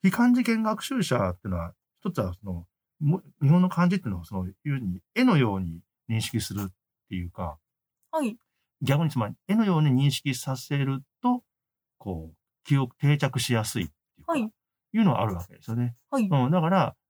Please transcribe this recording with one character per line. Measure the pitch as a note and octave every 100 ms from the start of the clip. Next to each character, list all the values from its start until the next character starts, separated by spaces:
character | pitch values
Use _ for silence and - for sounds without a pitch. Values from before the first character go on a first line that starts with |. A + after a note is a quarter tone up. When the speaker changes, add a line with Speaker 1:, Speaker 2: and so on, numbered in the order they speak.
Speaker 1:
非 | F#3+
漢 | G#3 A#3+
字 | B3
圏 | A#3 A3+
学 | A3 A3
習 | - C4
者 | E3+ B2 F#2+
っ | F2
て | G2+
い |
う |
の | F2
は、 | E2+ - _ _
一 | G3
つ | -
は | F#2+
そ | F2+
の、 | G#2 E2+ E2+ _ _ _
も-、 | D3 F#3 - _
日 | C#3
本 | F3
の | F#3
漢 | E3+ F3
字 | F#3+
っ |
て | -
い |
う |
の | F2+
は、 |
そ | E2+
の、 | G2 F2+
い |
う | -
ふ | D3+
う | C3+
に | G#2 F#2 _
絵 | A3+
の | B3+ E3+
よ | A#2 F#2+
う |
に | F2 E2 _ _ -
認 | A2+
識 | - A2+
す | -
る | G2 F#2+
っ | _ _ _ _
て |
い | F#2
う | F2
か、 | - F2 D2 _ _ _ _ _
Speaker 2:
は | D#4+
い。 | B3 A3 _ _ _ _
Speaker 1:
逆 | C3+ C#3+
に | D#3+
つ | B2
ま | G#2
り、 | - -
絵 |
の | G#3+
よ | G#3 E3
う |
に | D3+
認 | B2+ C#3+
識 | C#3 C#3
さ | B2 - B2+
せ | - C#3+
る | C3+ C3+ - _
と、 | B3 B3 _ _ _ _ _ _
こ | G2+ E2+ D#2+
う、 | _ _ _
記 | - C#3
憶、 | B2 _
定 | C#3+ D3
着 | C3+ B2+
し | -
や | A#2
す | A2 A#2+
い |
っ | F2
て | _ _ _
い |
う | -
か、 |
Speaker 2:
は | D#4+
い。 |
Speaker 1:
い | A3 _ _ _ _ A3
う |
の | G3+
は | A2+
あ | G#2+
る | F2+
わ | F2
け |
で | -
す | -
よ | A2+
ね。 | A#2+ A#2+ _
Speaker 2:
は | C#4
い。 | G3+
Speaker 1:
う | C#3+ B2
ん、 |
だ | F3+
か | E3
ら | F#3+ - -